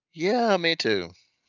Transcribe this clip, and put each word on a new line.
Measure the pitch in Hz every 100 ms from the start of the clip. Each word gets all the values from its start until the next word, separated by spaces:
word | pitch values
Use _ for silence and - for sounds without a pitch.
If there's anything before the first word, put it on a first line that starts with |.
| _
Yeah, | 151 180 247 233 190
me | 170 165
too. | 117 101 85 - _ _